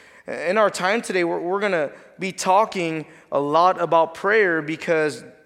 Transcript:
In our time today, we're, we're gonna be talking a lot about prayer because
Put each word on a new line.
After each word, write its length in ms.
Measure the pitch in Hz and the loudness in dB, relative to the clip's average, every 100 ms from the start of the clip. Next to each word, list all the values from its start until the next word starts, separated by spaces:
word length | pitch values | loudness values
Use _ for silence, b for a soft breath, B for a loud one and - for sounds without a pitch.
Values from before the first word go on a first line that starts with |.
| B B - | B B -14
In 320 | 120 156 208 | -6 -2 2
our 100 | 202 | 2
time 320 | - 185 233 | 0 -2 -2
today, 220 | - 185 | -2 -2
we're, 160 | 170 175 | -2 -2
we're 220 | 170 196 | -4 -2
gonna 320 | 202 175 143 B B - | -2 -2 -4 B B -10
be 140 | 185 | -8
talking 760 | 180 190 190 220 196 165 160 151 B B | -4 2 4 2 -2 -4 -6 -10 B B
a 80 | 139 | -2
lot 420 | 143 156 180 175 | 2 4 4 2
about 340 | 165 165 160 | 2 2 2
prayer 480 | - 196 220 190 160 | -2 0 2 2 0
because 600 | 147 160 - 160 156 120 - - | -4 -6 0 0 0 -4 -12 -20